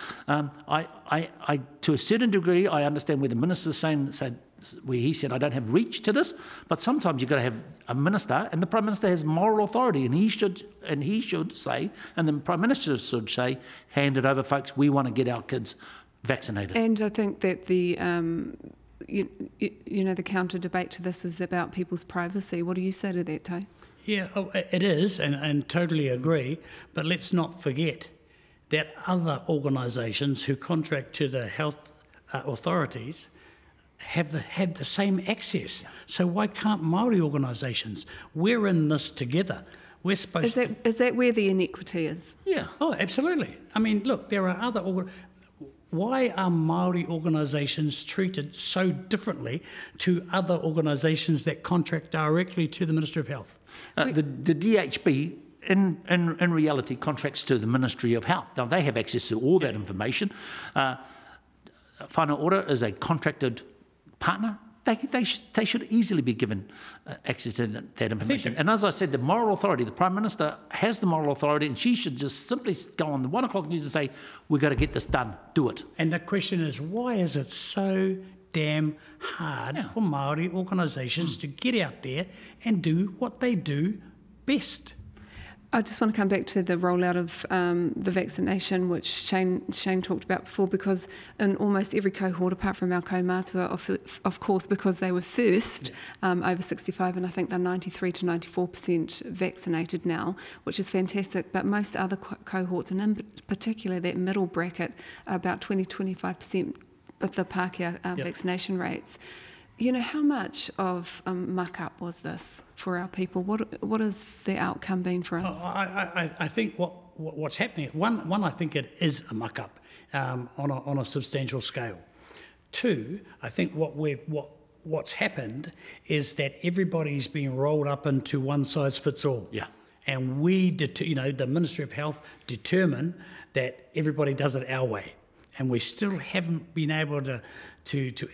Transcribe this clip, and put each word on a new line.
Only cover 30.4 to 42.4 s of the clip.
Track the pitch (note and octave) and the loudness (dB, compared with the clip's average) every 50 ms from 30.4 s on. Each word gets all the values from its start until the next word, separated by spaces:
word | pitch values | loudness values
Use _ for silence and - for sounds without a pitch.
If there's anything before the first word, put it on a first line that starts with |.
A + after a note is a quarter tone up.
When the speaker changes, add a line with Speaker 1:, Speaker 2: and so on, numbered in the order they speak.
| - | 0
Speaker 3:
who | - C#3 | -2 -2
contract | C3+ - - E3+ D#3+ D3+ - D#3 C#3 B2 - - | -2 0 0 0 0 0 0 -2 -4 -4 -4 -4
to | - D3+ C3 | -2 -2 0
the | B2+ C3 A#2 G2+ | 0 -2 -4 -4
health, | - - D#3 D3+ D3+ - - - - - - _ _ - _ - | -4 -2 -2 -2 -4 -6 -12 -20 -20 -20 -20 _ _ -20 _ -8
uh, | - C3+ - | -8 -6 -4
authorities | - B2 - - F3 F3 F3+ D3 - - A#2+ A2 C3 E3 - - - - - - - - _ _ - _ _ _ _ _ - | -4 -4 -2 -2 0 2 2 0 0 -4 -8 -10 -10 -10 -10 -12 -16 -18 -20 -20 -20 -20 _ _ -20 _ _ _ _ _ -18
have | - - - E3+ E3+ D3 | -10 -4 0 0 0 0
the, | D#3 D3 | -2 -6
had | - - - F3 F#3+ F3 D#3+ | -6 -4 -2 0 0 0 0
the | - C3+ | -2 -2
same | - - G3 G3 G3+ F#3+ F3 F3+ - | 0 2 2 4 4 2 2 2 0
access. | - - - - - E3 - - - - - - - - - - | -2 -2 0 -2 -2 -2 -2 -2 -4 -6 -6 -8 -16 -16 -10 -4
So | - - F3+ | 0 2 2
why | F3 E3+ G3+ - F3+ | 2 2 2 0 0
can't | - - - G#3+ G#3+ F3+ | 0 0 0 0 0 2
Māori | D#3+ D#3+ E3+ F#3+ A3+ B3 A3+ F3+ | 2 2 2 4 4 4 4 4
organisations? | E3 D3 C#3+ C#3+ C3+ B2 A#2+ G#2+ C#3 B2+ A2 - - A2+ G2+ - - - - - - - - | 4 2 2 0 0 0 -2 -4 -4 -2 -2 -2 -4 -4 -6 -10 -10 -12 -14 -18 -16 -10 -4
We're | D#3 E3+ G#3+ A#3+ A#3 G#3 G3 | 0 2 2 4 4 4 4
in | F#3 E3 D#3 D3 | 4 4 4 4
this | D#3 C#3+ - - | 4 2 0 0
together. | - - C3+ A#2+ C3+ E3+ G3 F3+ - - - - - - - - - - | -2 -4 -4 0 0 0 0 0 -2 -8 -10 -16 -20 -20 -20 -20 -14 -6
We're | - F3+ G3+ | -2 0 0
supposed | F#3+ - - - E3 E3 | 0 0 -2 -2 0 0
Speaker 2:
Is | A#3 A3+ | 2 2
that, | B3+ B3 - A3 - - | 2 0 0 0 0 0
Speaker 3:
to | A3+ | 2
Speaker 2:
is | A3 A3+ | 4 4
that | B3 B3 A3+ | 4 4 4
where | A#3+ B3 B3 | 4 4 4
the | A3+ A3+ G3+ G3 | 6 6 4 4
inequity | F#3+ F#3+ F3+ - - - - - - F3 D#3+ D3 | 4 4 2 0 -2 -6 -10 -6 -4 -2 -2 -2
is? | D3+ F3 - - - - | -4 -6 -8 -12 -12 -8